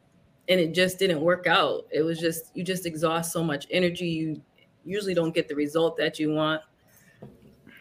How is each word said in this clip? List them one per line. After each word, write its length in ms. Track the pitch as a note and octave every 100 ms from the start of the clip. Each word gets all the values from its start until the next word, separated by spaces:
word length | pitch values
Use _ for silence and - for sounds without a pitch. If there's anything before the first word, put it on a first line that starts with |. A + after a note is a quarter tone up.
| _ _ _ _ -
and 120 | F#3
it 140 | D#3+ E3+
just 240 | F3+ F#3
didn't 220 | F#3+ D#3
work 260 | E3 F3+ E3+
out. 400 | F#3 D3 E2+ -
It 100 | -
was 160 | D#3+ E3
just, 320 | E3 E3 -
you 100 | -
just 220 | F3 F3+ F3
exhaust 460 | D#3 D#3+ E3 E3
so 120 | E3+
much 220 | E3 C#3+ -
energy. 360 | F#3 F3+ F3 F3
You 340 | D#3+ D#3+ D3+ - _ _ _ -
usually 280 | G3+ F#3+ E3+
don't 180 | E3
get 140 | E3 D#3
the 80 | C#3+
result 420 | D3 D#3+ E3 D#3+
that 220 | D3+ D#3
you 120 | D3+
want. 280 | D#3 D#3 D#3 - _ _ _ _ _ - - - - - -